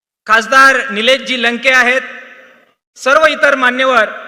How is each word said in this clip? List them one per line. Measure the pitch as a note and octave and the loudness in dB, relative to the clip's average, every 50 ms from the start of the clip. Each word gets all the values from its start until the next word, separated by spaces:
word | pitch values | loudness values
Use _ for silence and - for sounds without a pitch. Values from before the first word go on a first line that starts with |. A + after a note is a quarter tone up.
| _ _ _ _ - | _ _ _ _ -4
खासदार | - A3 A3+ A3 A3 C4+ C4+ C4+ C4+ C4+ B3 A3 - | 0 0 0 0 2 2 4 4 4 4 2 -2 -6
निलेशजी | G#3 G3+ A3 A#3 C4+ C4+ A#3+ G#3+ B3+ B3+ A3+ | -6 -4 0 0 0 -2 -2 -6 -6 -4 -2
लंके | A#3 A#3+ A#3 A#3+ C4+ | -4 -4 -2 -2 0
आहेत, | C4 B3+ A#3+ A#3+ B3+ C4 B3 - - - - - - - - - _ _ _ _ _ _ _ _ _ | 2 2 2 2 0 -4 -4 -8 -18 -20 -20 -20 -20 -20 -20 -20 _ _ _ _ _ _ _ _ _
सर्व | - - B3+ C#4 D#4+ D#4+ | -6 -2 0 2 2 2
इतर | D4+ C#4+ - D#4 C#4 C#4 | 2 0 2 0 0 0
मान्यवर | C4 B3+ B3 B3 B3+ C4 C4 B3+ A#3 G#3+ - - - - | 2 0 -2 0 0 -2 0 2 2 0 0 -4 -14 -18